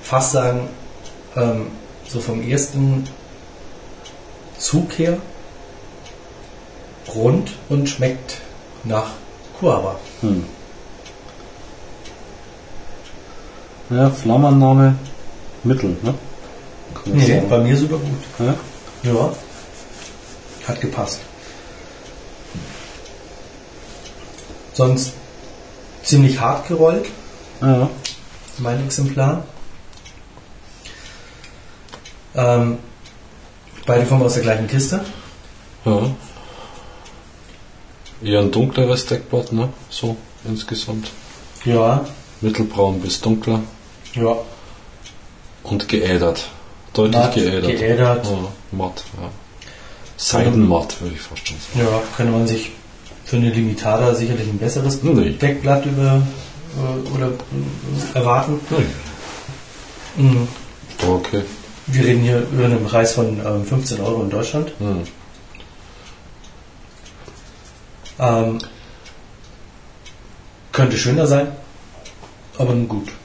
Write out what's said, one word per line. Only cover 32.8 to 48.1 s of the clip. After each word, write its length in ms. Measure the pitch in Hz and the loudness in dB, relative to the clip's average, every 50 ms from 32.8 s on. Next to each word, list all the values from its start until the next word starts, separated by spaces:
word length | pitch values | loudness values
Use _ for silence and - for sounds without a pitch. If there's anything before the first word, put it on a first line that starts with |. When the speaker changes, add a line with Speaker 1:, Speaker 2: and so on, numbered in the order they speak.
| - - - - - - - - - - - - - - - - - - - - - | -8 -16 -20 -20 -20 -20 -20 -20 -20 -20 -20 -20 -20 -20 -20 -20 -20 -20 -18 -6 0
Speaker 1:
beide 180 | - 123 120 120 | 4 4 4 6
kommen 180 | - 139 131 | 6 6 6
aus 120 | 127 117 - | 6 4 4
der 80 | 123 | 2
gleichen 260 | 117 113 110 107 110 101 | 2 2 2 2 0 0
Kiste. 320 | 131 135 135 - 180 208 - - - - - - - - - - - - - - - - - | 2 0 2 2 0 -2 -4 -6 -12 -14 -16 -18 -20 -20 -20 -20 -20 -20 -20 -20 -20 -4 2
Speaker 2:
Ja. 240 | 113 107 104 113 135 131 - - - - - - - - - - - - - - - - - - - - - - - - - - - - - - - - - - - - - - - - - | 2 4 4 4 0 -2 -4 -10 -18 -18 -18 -18 -18 -18 -18 -18 -18 -18 -18 -18 -18 -20 -20 -20 -20 -20 -20 -20 -20 -20 -20 -20 -20 -20 -20 -20 -20 -20 -20 -20 -20 -20 -20 -20 -20 -16 -8
Eher 180 | 113 104 104 104 | -2 2 4 4
ein 120 | 101 95 | 4 4
dunkleres 540 | - 107 127 135 - 131 127 123 127 127 - | 4 2 2 2 4 2 4 4 2 0 0
Deckblatt, 460 | - 123 117 - - - 123 117 - | -2 -2 -4 -2 -2 -2 -2 0 0
ne? 180 | 113 110 123 131 135 - - - | 0 0 0 -2 -4 -10 -16 -12
So 280 | - - - 117 117 110 - - - - - | -8 -4 -4 -4 -4 -4 -10 -20 -20 -12 -8
insgesamt. 640 | 117 110 107 - - 113 - - - 113 110 110 - - - - - - - - - - - - | -6 -6 -6 -6 -8 -8 -8 -6 -6 -6 -6 -6 -10 -14 -16 -18 -18 -18 -18 -18 -18 -18 -4 0
Speaker 1:
Ja. 400 | 123 117 113 113 113 131 151 - - - - - - - - | 2 4 6 6 6 4 4 0 -2 -12 -16 -18 -20 -10 -2
Speaker 2:
Mittelbraun 580 | 107 110 107 - 110 107 - 101 98 98 98 92 | -2 0 2 2 -2 0 2 2 4 4 4 0
bis 200 | 90 92 - - | -2 -4 -4 -2
dunkler. 380 | - 113 113 107 - 113 113 110 110 - - - - - - - - - - | 2 2 2 2 2 0 0 0 0 -4 -12 -20 -20 -20 -20 -20 -18 -10 -2
Speaker 1:
Ja. 220 | 120 113 113 117 113 117 - - - - - - - - - - - - - - - - - - - - - - - | 0 2 2 2 0 -4 -10 -16 -18 -18 -20 -20 -20 -20 -20 -20 -20 -20 -20 -20 -20 -20 -20 -20 -20 -20 -20 -20 -16
Speaker 2:
Und 260 | - - 104 104 - - | -6 -4 -4 -4 0 0
geädert. 600 | 113 107 92 92 92 85 87 85 82 - - - - - - - - - - - | 0 2 2 4 4 4 4 2 2 0 -6 -10 -14 -16 -18 -20 -20 -20 -20 -4
Deutlich 240 | - - 110 110 113 | 2 2 4 6 6
Speaker 1:
Matt, 180 | 117 120 127 - | 6 4 4 4
Speaker 2:
geädert. 320 | 110 90 90 95 95 90 | 2 2 2 2 2 0
Speaker 1:
geädert. 600 | 85 117 110 110 113 113 117 123 120 | 0 0 2 2 2 4 6 6 4